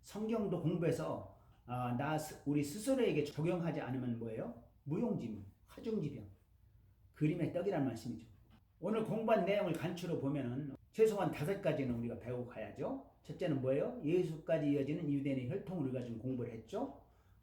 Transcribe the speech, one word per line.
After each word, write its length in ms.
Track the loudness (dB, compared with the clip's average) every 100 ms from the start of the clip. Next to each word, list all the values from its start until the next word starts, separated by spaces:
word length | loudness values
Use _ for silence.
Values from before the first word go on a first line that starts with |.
성경도 580 | -10 -4 0 2 2 2
공부해서, 800 | 2 2 2 2 -2 -4 -8 -18 -20 -20 -6
아, 280 | -4 0 0
나 220 | 0 0
스-, 240 | -2 -6 0
우리 180 | 0
스스로에게 580 | 0 -2 0 4 4 4
적용하지 580 | 0 0 0 2 0 -2
않으면 380 | -2 -2 -2 -2
뭐예요? 420 | -4 -4 -6 -10 -18 _
무용지물, 580 | -4 0 2 0 -2 -8 -10 -18 -20
화중지병, 560 | -8 -2 -2 -2 -6 -12 -18 _ _ -20 -20 -20 _ -20
그림의 380 | 0 2 2 0
떡이란 320 | 0 0 2 0
말씀이죠. 400 | 0 -6 -8 -12 -20 -20 -20 _ _
오늘 200 | -2 0
공부한 400 | 0 0 4 4
내용을 300 | 6 4 2
간추려 440 | 0 -2 -4 -2 0
보면은 560 | 0 0 -2 -4 -6 -10 -10
최소한 400 | 4 6 6 0
다섯 320 | 0 -2 2
가지는 320 | 2 2 0
우리가 240 | 0 -2 -4
배우고 280 | -6 -6 -6
가야죠. 580 | -8 -8 -6 -4 -4 -10 _
첫째는 380 | -14 -4 0 2
뭐예요? 400 | 4 2 2 0
예수까지 680 | 2 2 2 -4 0 2 4
이어지는 360 | 4 2 0 2
유대인의 400 | 2 2 0 0
혈통을 340 | -4 -4 -2
우리가 180 | -2 -2
지금 160 | -4 -4
공부를 320 | -4 -2 -4
했죠. 480 | -6 -6 -4 -4 -8 -20 -20 -20 -20